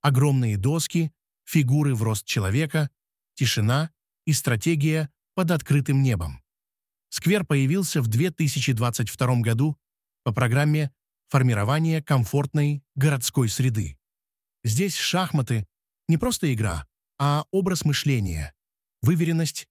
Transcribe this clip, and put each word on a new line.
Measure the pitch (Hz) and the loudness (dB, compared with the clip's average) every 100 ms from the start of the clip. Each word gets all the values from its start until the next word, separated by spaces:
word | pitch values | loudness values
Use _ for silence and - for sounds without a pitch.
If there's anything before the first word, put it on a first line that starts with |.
Огромные | 147 127 143 135 120 104 | 2 4 4 2 0 0
доски, | 110 160 - 170 160 _ _ _ | 0 -2 -2 -2 -2 _ _ _
фигуры | - 160 131 147 143 | -2 0 2 2 2
в | 120 | 0
рост | 113 107 - | 0 -2 -4
человека, | - 95 113 156 160 147 _ _ _ _ | -2 0 0 0 -2 -4 _ _ _ _
тишина | - 123 - 107 131 160 _ _ _ - | -4 -2 0 0 0 -2 _ _ _ -2
и | |
стратегия | 147 - 117 160 165 151 156 156 _ _ | 0 0 0 0 0 0 0 -4 _ _
под | - 175 | -4 0
открытым | 165 - 143 135 139 | 0 2 0 2 2
небом. | 135 104 82 67 _ _ _ _ _ _ _ | 2 0 -4 -10 _ _ _ _ _ _ _
Сквер | - - 208 | -4 0 0
появился | 170 143 135 185 180 156 | 2 0 2 0 0 -2
в | 117 | 0
две | 110 180 | 0 -2
тысячи | - 156 139 123 | 0 -2 0 -2
двадцать | 117 123 - 113 | 0 -2 -2 -6
втором | - 127 123 | -2 0 0
году | 113 113 151 147 _ _ _ _ | 0 0 0 -2 _ _ _ _
по | - | -6
программе | 104 123 127 151 151 143 _ _ _ _ | -2 0 2 2 0 -2 _ _ _ _
формирования | 139 127 110 104 147 160 160 | 2 2 2 0 0 0 -2
комфортной | 147 139 107 143 143 151 147 147 _ | 0 0 2 -2 -2 0 0 -2 _
городской | - 143 139 - - 117 | 0 0 0 -2 0 -2
среды. | - 131 110 85 69 _ _ _ _ _ _ | 0 0 0 -6 -10 _ _ _ _ _ _
Здесь | 113 110 196 - | -4 -2 -2 -2
шахматы — | - 175 185 151 120 117 98 _ _ _ - | -2 0 0 -2 0 -4 -4 _ _ _ -2
не | 160 | 0
просто | 247 233 160 | 0 -2 -2
игра, | 117 107 82 - _ _ _ | -2 -2 -4 -10 _ _ _
а | 143 147 - | -2 0 -2
образ | 190 190 180 | -2 -2 0
мышления, | 156 139 147 127 98 78 73 _ _ _ _ _ | 0 0 0 0 -2 -4 -8 _ _ _ _ _
выверенность, | 113 170 165 165 160 - - | 0 2 2 0 -2 -6 -16